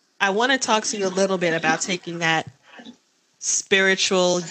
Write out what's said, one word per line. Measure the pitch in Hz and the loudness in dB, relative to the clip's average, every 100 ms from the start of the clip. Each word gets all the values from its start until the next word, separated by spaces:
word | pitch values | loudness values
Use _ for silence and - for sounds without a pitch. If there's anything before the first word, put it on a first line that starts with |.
| _ - | _ -4
I | 196 | -2
wanna | 196 247 262 | 0 2 0
talk | 254 220 | 2 0
to | 214 214 | 0 -2
you | 190 | -2
a | |
little | 185 196 190 | 0 0 0
bit | 175 | 0
about | 160 160 165 | 0 0 -2
taking | - 175 - 170 | -2 -6 -6 -4
that | 165 160 - - _ - - - _ _ _ _ | 0 0 -2 -14 _ -20 -20 -20 _ _ _ _
spiritual | - - - 196 190 190 - 190 180 180 165 | -4 -4 0 2 4 2 0 2 2 0 -2